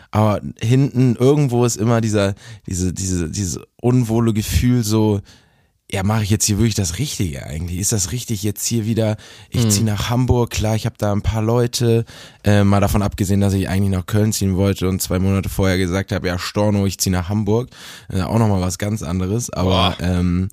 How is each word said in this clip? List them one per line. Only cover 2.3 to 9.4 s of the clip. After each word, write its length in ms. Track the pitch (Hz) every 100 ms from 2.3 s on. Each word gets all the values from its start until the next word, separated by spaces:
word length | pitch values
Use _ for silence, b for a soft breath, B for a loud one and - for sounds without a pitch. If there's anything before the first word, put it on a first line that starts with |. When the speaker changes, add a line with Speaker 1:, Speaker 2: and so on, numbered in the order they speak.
| 101 B 110 -
Speaker 1:
diese, 240 | 90 92
diese, 360 | 82 95 90 78
dieses 300 | 90 92 67 - _
unwohle 520 | 123 127 113 113 113
Gefühl 500 | 107 - - 123 123
so, 380 | 104 110 107 101 b b b b b _ -
Ja, 140 | 98
mache 200 | 95 110
ich 60 | 98
jetzt 140 | 107
hier 140 | - 101
wirklich 180 | 113 104
das 220 | 87 85
Richtige 460 | - - 87 67 50
eigentlich? 340 | 78 85 87
Ist 140 | 101
das 180 | 107 -
richtig 320 | 120 - 107
jetzt 220 | 104 - -
hier 200 | 117 107
wieder, 300 | 113 107 104 B B